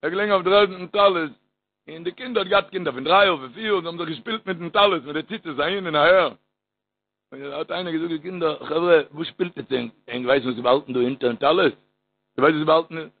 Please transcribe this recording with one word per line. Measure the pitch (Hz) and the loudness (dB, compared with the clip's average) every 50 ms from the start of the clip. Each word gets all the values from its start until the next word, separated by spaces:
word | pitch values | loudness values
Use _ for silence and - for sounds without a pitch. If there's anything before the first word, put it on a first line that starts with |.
ער | - 156 | -6 -4
געלעגן | 170 190 208 214 | -4 -2 0 2
אויף | 202 190 180 | 2 2 2
דער | 185 190 | 4 4
ערד | 202 208 196 | 4 4 4
מיט | 185 180 | 0 -8
דעם | 180 180 | -12 -8
טאלעס. | - 208 202 202 190 170 160 151 120 _ _ _ _ _ _ _ _ _ _ - | 0 4 4 4 4 2 -2 -4 -8 _ _ _ _ _ _ _ _ _ _ -18
און | - 160 170 | -18 -10 -10
די | 180 | -10
קינדער, | 175 - 254 254 247 214 196 | -10 -10 -10 -4 -2 -2 -2
די | 185 202 | 2 2
האט | 196 196 - | 0 0 0
קינדער | - 185 180 156 131 | -8 -6 -6 -4 -6
פון | 123 131 | -6 -2
דריי | 147 175 196 202 196 | 2 4 6 6 6
און | 175 147 | 4 0
פון | 131 127 120 | -4 -12 -14
פיר | 175 220 220 208 | -8 -4 -2 -2
און | 190 165 | -2 -2
האבן | 170 170 170 | -6 -8 -8
זיך | 170 160 | -8 -8
געשפילט | 160 147 - - 226 220 _ 190 | -8 -10 -8 -8 -8 -8 _ -8
מיט | 190 165 | -8 -8
דעם | 175 170 | -8 -4
טאלעס, | - 214 202 208 190 165 123 | 2 4 4 4 2 0 -4
מיט | 139 147 | -6 -8
דער | 156 | -8
ציטעס, | 156 _ 196 185 _ 170 147 123 | -6 _ -10 -12 _ -10 -6 -4
אהין | 143 160 190 202 190 | -4 -2 -2 -4 -6
אין | 175 156 | -2 0
דער | 147 | 4
הער. | 147 165 185 190 175 139 107 _ _ _ _ _ _ _ _ _ _ _ _ _ _ _ _ _ _ _ | 6 6 6 6 4 2 -2 _ _ _ _ _ _ _ _ _ _ _ _ _ _ _ _ _ _ _
און | - 131 | -18 -16
דא | 139 143 143 | -14 -12 -10
האט | 147 160 160 | -10 -8 -8
איינער | 175 170 185 175 165 | -6 -8 -6 -4 -4
געזאגט, | 160 165 175 | -4 -4 -4
די | 165 160 | -6 -6
קינדער, | 147 180 185 180 170 156 151 - - | -6 -8 -8 -4 -4 -4 -4 -4 -8
חבר'ה, | - 117 160 170 180 170 156 139 - | -4 -4 -2 2 4 4 4 4 0
וואו | - 151 165 | -8 -12 -12
שפילט | - - _ 180 175 - - | -12 -6 _ -6 -6 -6 -12
דאס | 127 _ | -8 _
דינג? | 135 127 120 117 _ _ _ - | -4 -4 -4 -4 _ _ _ -12
איך | 120 123 127 | -10 -8 0
ווייס, | 123 131 143 120 | 2 2 2 2
וואס | 127 127 | -2 -6
זיי | 113 120 | -2 2
באהאלטן, | 123 127 139 143 - 127 | 2 2 2 0 -4 -2
דא | 123 | -2
הינטער | 120 120 139 127 - 123 | 0 -2 -2 -2 -2 -4
דעם | 117 | -2
טאלעס. | 110 - 139 160 185 185 143 104 | 0 0 0 2 4 2 0 0
איך | _ _ _ _ _ _ _ _ _ _ _ _ - | _ _ _ _ _ _ _ _ _ _ _ _ 2
ווייס, | 131 151 160 | 2 2 2
וואס | |
זיי | 151 156 | 2 2
באהאלטן | 156 156 160 165 - 165 160 156 156 _ _ | 2 2 2 2 -2 -10 -14 -14 -14 _ _